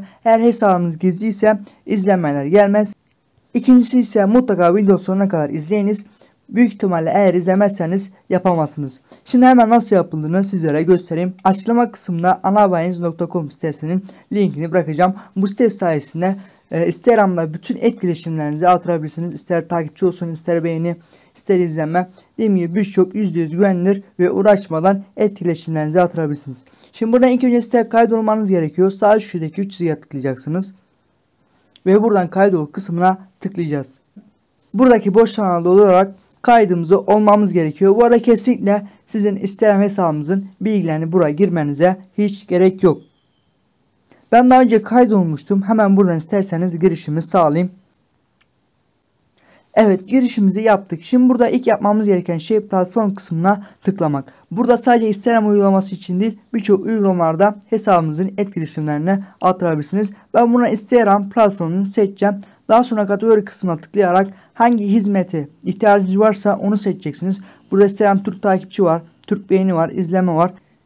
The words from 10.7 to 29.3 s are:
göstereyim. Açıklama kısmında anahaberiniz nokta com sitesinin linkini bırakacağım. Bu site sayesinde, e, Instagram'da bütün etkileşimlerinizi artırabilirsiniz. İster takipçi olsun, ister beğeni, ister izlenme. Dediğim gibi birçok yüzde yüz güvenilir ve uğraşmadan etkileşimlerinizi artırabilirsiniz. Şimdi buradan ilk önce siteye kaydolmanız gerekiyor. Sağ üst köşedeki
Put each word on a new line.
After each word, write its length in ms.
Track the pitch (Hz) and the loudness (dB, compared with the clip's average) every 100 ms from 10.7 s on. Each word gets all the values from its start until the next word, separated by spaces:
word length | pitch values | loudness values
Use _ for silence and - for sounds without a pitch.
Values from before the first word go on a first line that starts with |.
| 147 | 0
göstereyim. 500 | 165 180 175 165 180 185 | 2 0 0 -6 -6 -4
Açıklama 480 | 190 196 - 233 240 | -2 -2 0 -2 -2
kısmında 480 | - - 170 180 185 | -4 -6 -2 -2 0
anahaberiniz 560 | 185 202 202 175 170 175 | 0 2 2 0 -4 -4
nokta 280 | 175 165 170 | -6 -6 -6
com 200 | 180 147 | -6 -8
sitesinin 540 | - 160 147 156 185 190 - - | -8 -8 -8 -6 -6 -6 -16 -8
linkini 380 | 196 190 143 165 | -2 -2 -4 -4
bırakacağım. 440 | 175 160 151 180 190 - - | -4 -2 0 0 -2 -10 -6
Bu 120 | 190 | -4
site 220 | 202 233 | 0 -2
sayesinde, 680 | - 180 156 143 160 180 196 - _ - | 0 -2 -4 -6 -6 -4 -4 -10 _ -8
e, 160 | 165 170 | -4 -4
Instagram'da 680 | 165 - 233 196 175 160 | -2 0 2 2 -2 -6
bütün 240 | 160 - 247 | -8 -10 -4
etkileşimlerinizi 880 | 233 233 185 160 165 160 147 151 180 | -4 -2 -4 -6 -6 -6 -6 -2 0
artırabilirsiniz. 680 | 180 175 170 151 - 175 | 0 0 -6 -6 -10 -10
İster 340 | 165 - 175 165 | -10 -6 -6 -4
takipçi 380 | 170 156 - 185 | -6 -6 -4 -4
olsun, 240 | 170 170 | -4 -8
ister 340 | 160 170 170 | -10 -4 -4
beğeni, 320 | 170 160 170 170 _ _ _ - | -4 -4 -6 -8 _ _ _ -10
ister 240 | - 190 | -2 0
izlenme. 500 | 175 156 151 175 180 _ _ | 0 -4 -4 -4 -4 _ _
Dediğim 240 | - 220 190 | -6 -2 0
gibi 180 | 170 175 | -2 -4
birçok 400 | 196 - 185 208 | -2 0 0 -2
yüzde 240 | 202 165 | -4 -4
yüz 120 | 160 | -4
güvenilir 520 | 170 202 185 180 202 - - | 0 0 0 0 -2 -4 -4
ve 120 | 180 | -2
uğraşmadan 720 | - 202 196 202 160 180 196 - - | 0 2 2 0 -2 0 -2 -4 -4
etkileşimlerinizi 840 | 214 202 175 165 - 160 151 165 | -4 -2 -6 -6 -6 -6 -2 0
artırabilirsiniz. 600 | 175 165 156 147 - 127 _ _ _ | 0 -2 -6 -6 -10 -18 _ _ _
Şimdi 220 | - 226 | -8 0
buradan 160 | 247 254 | 0 2
ilk 140 | 247 | 0
önce 180 | 254 240 | 0 0
siteye 280 | 233 247 226 | 0 -2 0
kaydolmanız 600 | 226 233 226 220 214 208 | 2 2 0 -2 -2 0
gerekiyor. 420 | 185 156 160 190 | 0 -2 0 -2
Sağ 260 | 196 208 214 | 2 2 2
üst 80 | |
köşedeki 360 | 214 | 0